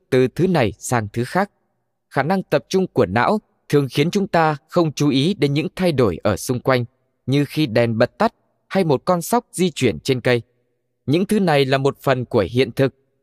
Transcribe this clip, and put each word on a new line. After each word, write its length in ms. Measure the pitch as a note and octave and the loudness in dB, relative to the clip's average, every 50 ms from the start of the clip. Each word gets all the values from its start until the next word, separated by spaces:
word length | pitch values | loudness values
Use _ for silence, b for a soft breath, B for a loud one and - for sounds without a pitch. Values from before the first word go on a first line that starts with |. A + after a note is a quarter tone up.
| _ - | _ 0
từ 180 | - B2+ B2+ B2+ | 0 2 2 2
thứ 180 | - - E3 F#3+ | 0 0 0 0
này 240 | F#3 D#3 B2 G#2 - - | 2 2 0 0 -2 -6
sang 300 | - - B2+ A#2 G#2+ G#2 | -6 -4 -4 -4 -4 -4
thứ 120 | - A#2 A#2 | -6 -6 -6
khác. 260 | - - F3+ G3+ - _ _ _ _ _ _ _ _ _ _ _ _ | -4 -2 -4 -4 -4 _ _ _ _ _ _ _ _ _ _ _ _
Khả 120 | - C#3 | -4 -2
năng 200 | C3 D#3 G3 F#3+ | -2 0 -2 -2
tập 220 | - - - C#3+ - - | -2 -2 -2 -2 -2 0
trung 180 | - F#3+ F#3 | -2 -2 -2
của 200 | - - - A2+ | 0 0 0 0
não 340 | F2 F#2 A#2 A#2+ - G#3 G#3+ - _ _ _ _ - | 0 0 0 0 0 0 -2 -4 _ _ _ _ 0
thường 180 | - D3 C#3 B2 | 0 0 0 0
khiến 200 | - C#3+ D3 F3 | -2 -2 -2 0
chúng 180 | - G#3 G3 - | 0 -2 -2 0
ta 280 | - E3+ D#3+ D#3 D3+ C#3+ _ _ | 0 2 2 2 0 -4 _ _
không 240 | - F3+ E3+ D#3 | -2 0 0 0
chú 180 | - - C#3+ D3 | 0 0 0 2
ý 240 | A#2 C3+ C3+ F3+ G#3 | 2 2 2 0 0
đến 200 | - C#3+ C#3+ C#3+ | 0 0 0 0
những 140 | D3 E3 F#3+ - | -2 -4 -4 -4
thay 160 | - F#3+ F3+ | -2 -2 0
đổi 260 | D3+ B2 B2 G2 E2+ - | 2 2 2 2 0 -2
ở 140 | - G#2 G2 | -2 -2 -2
xung 240 | - - - B2+ A#2+ | -2 -4 -6 -6 -2
quanh, 240 | - C3 B2+ B2 A#2+ - _ _ _ _ _ _ - | 0 0 2 2 0 -4 _ _ _ _ _ _ -4
như 180 | - C3 C#3+ C#3+ | -2 0 0 0
khi 220 | - - D#3 D#3 | -2 -2 -2 -2
đèn 320 | B2 G#2 A#2+ A#2+ A#2 A2+ A2 | 0 2 0 0 2 2 0
bật 200 | B2+ - _ - | 0 0 _ 0
tắt 160 | G#3 A#3 - _ _ _ _ _ _ - | -2 -2 -2 _ _ _ _ _ _ -4
hay 160 | - F#3+ F#3+ | -2 0 2
một 180 | D#3+ C3+ B2 - | 2 0 0 0
con 180 | - F3+ E3+ | 0 -2 -2
sóc 240 | D#3+ - - A#3+ - _ | -2 -2 -2 -2 -2 _
di 180 | - - F#3+ F3+ | -4 -2 -2 -2
chuyển 300 | - - C3 A2 D#2+ C#2+ | 0 0 0 -2 -2 -2
trên 200 | - - C3+ B2 | -2 -2 -2 0
cây. 220 | - B2+ B2 A#2 - _ _ _ _ _ _ _ _ _ _ _ - | 0 0 0 0 -2 _ _ _ _ _ _ _ _ _ _ _ -4
Những 200 | - C#3 E3+ G3+ | 0 0 0 0
thứ 140 | - G#3 G#3+ | 0 0 0
này 240 | G3 F3 D3+ C#3 C#3 | 2 2 2 2 2
là 140 | C3 C3+ C3+ | 2 0 0
một 200 | C3+ C#3 - _ | 0 -2 -2 _
phần 240 | - C#3+ C3+ B2+ A#2+ | -2 -2 -2 -2 -2
của 200 | - - A2+ G2 E2 | -2 0 0 0 0
hiện 220 | A#2 B2 C3 A#2+ | 0 0 0 0
thực, 220 | A#2 - C3+ C3 - _ _ _ _ _ | 0 0 -2 -2 -2 _ _ _ _ _